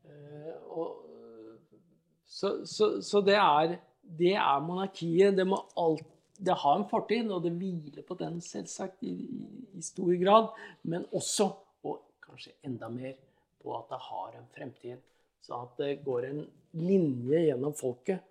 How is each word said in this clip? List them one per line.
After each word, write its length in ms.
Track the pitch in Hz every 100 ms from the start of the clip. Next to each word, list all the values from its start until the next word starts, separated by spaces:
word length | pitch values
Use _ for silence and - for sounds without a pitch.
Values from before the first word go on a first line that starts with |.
Eh, 500 | 156 147 147 147 156 - -
og, 360 | 165 165 - - 117 117 113 110 113 _ - _ _ _ _ _
så, 200 | - 196 -
så, 260 | - - 214 202
så 240 | 190 202
det 140 | 196 208
er, 380 | 185 147 165 175 _ _ -
det 240 | 160 175 202
er 260 | 147 139
monarkiet. 720 | 156 180 196 - 170 165 196 196
Det 100 | 185
må 120 | 196 -
alt-, 320 | - 170 151 - _ _ _
det 140 | 185
har 240 | 180 143 160
en 80 | 208
fortid, 460 | 220 214 220 220
og 100 | 185
det 100 | 170
hviler 520 | 170 190 175 147 147 -
på 100 | 180
den 220 | 165 170
selvsagt 600 | - 208 175 - 190 -
i, 120 | 190
i, 360 | 180 - - - - -
i 100 | 190
stor 320 | 160 - 185
grad, 380 | 180 185 214 220 - - -
men 280 | - 170 -
også, 420 | 190 - - 196 - _ _
og 240 | 147 - _ _
kanskje 360 | - - - _
enda 300 | 143 117 113
mer, 260 | 120 131 135 _ _ _ _
på 120 | -
at 160 | 117 113
det 120 | 131
har 360 | - - 113 117
en 120 | 120
fremtid. 520 | - 143 - 120 127 _ _ _ _
Så 180 | - 120
at 220 | 123 -
det 160 | 143 143
går 260 | 143 123 127
en 160 | 147 - _ _
linje 640 | 165 170 196 160 123 123 156
gjennom 320 | 160 127 143
folket 480 | 151 131 117 - 185 _